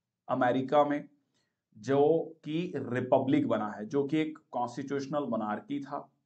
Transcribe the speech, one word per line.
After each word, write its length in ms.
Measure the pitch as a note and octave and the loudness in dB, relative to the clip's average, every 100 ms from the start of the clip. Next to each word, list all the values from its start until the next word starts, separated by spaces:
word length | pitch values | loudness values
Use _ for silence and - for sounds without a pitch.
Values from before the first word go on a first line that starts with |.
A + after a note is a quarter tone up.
| _ _ - | _ _ -6
America 560 | B2+ B2 C3 A#2+ D3 | 0 2 2 2 4
में 240 | C#3+ C#3+ - _ _ _ _ _ _ A2 | 4 0 -6 _ _ _ _ _ _ -10
जो 560 | A2 C#3 D3+ E3 - - | 0 4 6 4 0 -12
कि 280 | D3 D#3+ F3+ C#3 | -6 -4 -4 -6
republic 720 | A#2+ B2 A#2+ - C3 D3+ A#2+ | -4 -4 2 2 4 2 2
बना 220 | A2 G#2+ | 0 -2
है, 160 | G2+ G#2+ | -6 -2
जो 180 | C#3 | -2
कि 140 | C#3 D#3 | 0 0
एक 200 | D#3 - _ | -2 -6 _
constitutional 760 | B2 A#2+ C3+ C3+ C#3 C3+ D3 | -4 -4 -6 -6 -6 -4 -4
monarchy 560 | B2+ A2 G#2+ G#2+ G#2+ C#3+ | -2 -2 -2 -6 -6 -8
था, 320 | C#3 C#3+ - _ | -6 -10 -12 _